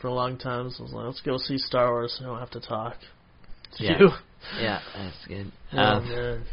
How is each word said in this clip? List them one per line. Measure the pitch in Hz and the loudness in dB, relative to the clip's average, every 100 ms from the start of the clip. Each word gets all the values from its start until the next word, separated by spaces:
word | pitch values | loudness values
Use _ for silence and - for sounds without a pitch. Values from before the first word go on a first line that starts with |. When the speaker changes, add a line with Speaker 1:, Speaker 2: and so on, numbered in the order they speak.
Speaker 1:
for | 123 | -4
a | |
long | 123 123 127 | 0 0 -2
time, | 131 123 127 | -4 -4 -4
so | 123 | -8
I | |
was | 120 | -10
like, | 113 120 | -8 -6
"Let's | 135 | -4
go | 147 131 | -2 -2
see | - 135 | 0 -2
Star | - 127 123 | 0 4 4
Wars | 120 120 - | 4 0 -4
so | |
I | 127 | -8
don't | 117 | -8
have | 123 | -8
to | 117 | -12
talk | - 110 113 - - - - - - - - - | -6 -6 -4 -8 -16 -20 -20 -20 -16 -14 -14 -4
to | |
Speaker 2:
Yeah. | 104 165 | 0 8
Speaker 1:
you." | 190 - - - - - | 8 8 -4 -18 -10 -2
Speaker 2:
Yeah, | 113 98 - 95 | -2 -2 -6 -10
that's | 95 - - | -10 -12 -12
good. | 95 98 - - | -10 -10 -12 -6
Speaker 1:
Oh, | - | 2
Speaker 2:
Um, | 107 104 120 | 4 4 0
Speaker 1:
man. | 120 120 120 - | -2 -2 -2 -4